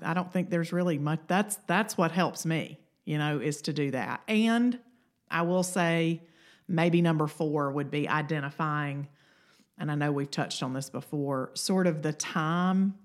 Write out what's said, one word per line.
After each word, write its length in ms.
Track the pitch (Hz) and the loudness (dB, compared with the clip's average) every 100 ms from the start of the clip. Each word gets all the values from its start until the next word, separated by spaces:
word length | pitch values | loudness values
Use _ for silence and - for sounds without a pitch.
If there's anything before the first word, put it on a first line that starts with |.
I 100 | - | -2
don't 180 | 170 180 | -4 -2
think 180 | 185 170 | -2 0
there's 240 | 170 165 | -2 0
really 240 | 175 180 151 | 0 0 0
much, 220 | 147 160 - | 0 -2 0
that's, 280 | 180 208 - - | 0 0 -4 -2
that's 320 | 175 220 - | 0 0 0
what 140 | 165 | 0
helps 340 | 170 160 - 156 | 2 0 0 -2
me, 340 | 160 - 151 _ _ - | -2 -2 -10 _ _ -6
you 120 | 151 | -2
know, 220 | 151 147 | 0 -2
is 220 | 147 143 | -2 -4
to 100 | - | -4
do 180 | 147 143 | -2 -2
that. 300 | 127 104 - - | -2 -4 -6 -2
And 500 | 220 226 233 240 240 - _ _ _ - | 2 4 4 2 0 -8 _ _ _ -6
I 120 | 165 | -2
will 200 | 170 180 | 2 2
say 580 | 180 185 170 165 165 165 - _ - - - | 2 2 2 4 2 0 -6 _ -20 -16 -2
maybe 340 | 165 170 175 | 2 4 6
number 260 | 170 156 151 | 4 4 0
four 440 | - 156 147 139 | 0 -2 0 0
would 180 | 143 139 | -2 -2
be 200 | 147 147 | -2 0
identifying, 1000 | 151 143 151 143 - 156 147 143 139 143 _ _ _ _ _ _ - | 0 0 -2 -4 -4 -2 -2 -2 -6 -8 _ _ _ _ _ _ -8
and 120 | 151 | -4
I 60 | 147 | -2
know 160 | 147 | 0
we've 180 | 143 143 | -2 -4
touched 340 | - 135 - | -4 -4 -4
on 100 | 131 | -4
this 160 | 131 131 | -6 -6
before, 640 | - - 151 139 135 - | -10 -8 -4 -2 -2 -4
sort 340 | - - 190 180 | -4 0 2 2
of 140 | 156 | 2
the 100 | 156 | -2
time 840 | 151 - 175 156 175 185 190 196 190 | -4 -4 0 0 2 2 4 2 0